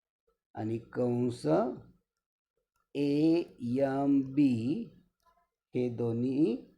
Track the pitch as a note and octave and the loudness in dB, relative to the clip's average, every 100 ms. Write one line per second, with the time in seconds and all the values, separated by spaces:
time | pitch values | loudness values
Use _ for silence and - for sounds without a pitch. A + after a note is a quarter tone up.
0 | _ _ _ _ _ - A2 A2+ - - | _ _ _ _ _ -8 -6 -6 -6 -4
1 | B2 A#2+ B2 A#2+ D3 E3+ B3 - - _ | -2 0 -2 -2 0 0 0 -6 -16 _
2 | _ _ _ _ _ _ _ _ _ C#3 | _ _ _ _ _ _ _ _ _ -4
3 | C#3+ C#3+ D#3+ E3+ F3+ - A#2+ B2+ C3+ C3+ | 0 2 4 2 0 -8 -4 0 0 2
4 | C#3+ C#3 C3 C3+ C#3 A#2 A#2 G3+ G3+ - | 2 2 2 2 2 2 -2 -4 -6 -16
5 | _ _ _ _ _ _ _ B2+ B2 A#2 | _ _ _ _ _ _ _ -4 -4 -2
6 | A#2+ A#2 B2+ C3+ F3 B3+ - | -2 -2 -2 2 0 0 -8